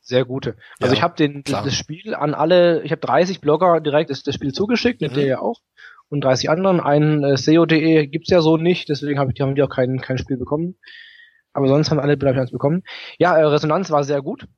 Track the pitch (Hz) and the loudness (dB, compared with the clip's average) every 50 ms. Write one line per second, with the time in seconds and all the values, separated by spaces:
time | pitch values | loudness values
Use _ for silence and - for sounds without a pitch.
0 | _ - 127 127 131 120 127 135 - 120 110 _ - - - _ - 127 135 - | _ 0 0 0 0 0 -6 -8 -8 -8 -10 _ -20 -20 -8 _ 0 0 2 2
1 | 165 175 - - 156 143 143 143 139 - 139 - - 139 127 - - - 156 180 | 0 -2 0 0 -2 -2 -2 -8 -8 -6 -6 -4 -4 -4 -6 -6 -8 -10 -16 -14
2 | 196 214 - - 151 151 139 - 147 165 180 180 175 175 165 151 - 147 160 - | -10 -10 -6 -4 -2 -4 -2 -2 2 4 4 6 6 4 2 0 -2 -4 -6 -6
3 | - - 123 147 180 180 190 - - 147 151 160 185 180 170 160 156 151 139 151 | -2 0 2 2 2 0 -2 -4 0 0 2 4 4 2 2 2 0 0 0 0
4 | 156 135 139 - - 143 - - 143 139 131 - 196 214 240 214 - 240 247 _ | 0 -2 -6 -8 -6 -6 -6 -4 -6 -6 -4 -4 -2 -2 -2 0 0 -2 -2 _
5 | - 143 123 143 143 135 127 - - 220 240 _ _ _ _ _ - - - _ | -8 -4 -2 -2 -2 0 -2 -2 -4 -6 -6 _ _ _ _ _ -20 -20 -20 _
6 | _ _ 151 143 143 135 131 - - - 156 170 190 196 185 165 - 143 143 151 | _ _ -6 -2 0 0 0 0 0 -2 -2 0 2 0 0 2 2 2 2 4
7 | 151 151 151 151 143 139 139 131 - 156 156 170 165 160 165 156 156 160 160 156 | 4 2 2 2 2 0 0 2 2 4 4 4 4 4 2 2 2 4 2 2
8 | 147 139 143 160 - - 190 175 156 160 160 160 160 175 180 - - - 151 139 | 2 0 -6 -10 -2 2 2 4 4 4 2 2 2 0 0 -2 -2 -6 -6 -6
9 | 147 147 143 139 143 135 127 - 143 135 139 143 139 131 - - 127 123 131 127 | -4 -4 -2 -2 -2 -2 -2 -2 -4 -2 0 0 -2 0 0 -2 -2 -2 -2 -6
10 | - - 131 120 - - 139 120 - - 143 156 170 180 185 _ _ - - - | -6 -6 -6 -6 -4 -6 -6 -8 -4 -6 -4 -4 -4 -6 -8 _ _ -20 -20 -20
11 | - - - - - _ _ _ _ _ _ 143 139 131 135 147 156 151 160 147 | -20 -20 -20 -20 -20 _ _ _ _ _ _ 0 2 4 4 2 2 2 0 0
12 | 135 143 147 139 139 139 123 135 135 123 - 123 - 143 160 185 - - - - | 0 0 0 2 0 0 0 0 -2 -4 -6 -4 -2 0 -2 -2 -4 -10 -18 -18
13 | - - - _ 160 180 175 160 156 151 147 151 151 151 151 180 196 175 156 147 | -18 -20 -2 _ 2 4 4 4 4 4 2 2 2 0 0 -2 0 0 0 0
14 | 143 135 147 139 135 151 220 - - - _ | 0 0 -4 -4 -4 -6 -10 -10 -14 -20 _